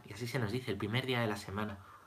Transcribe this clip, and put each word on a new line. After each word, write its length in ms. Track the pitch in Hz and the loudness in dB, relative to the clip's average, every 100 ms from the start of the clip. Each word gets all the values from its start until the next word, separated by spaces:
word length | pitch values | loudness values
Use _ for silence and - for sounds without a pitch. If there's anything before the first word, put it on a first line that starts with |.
| - | -8
y 60 | |
así 140 | 113 120 | -6 -2
se 100 | 135 | 2
nos 140 | 104 | 2
dice, 180 | 127 117 | 2 0
el 60 | 98 | 0
primer 280 | 104 123 127 | 2 2 2
día 160 | 120 | 4
de 60 | 113 | 4
la 100 | 104 | 2
semana. 400 | - 101 107 98 - - | -2 -2 -2 -4 -12 -18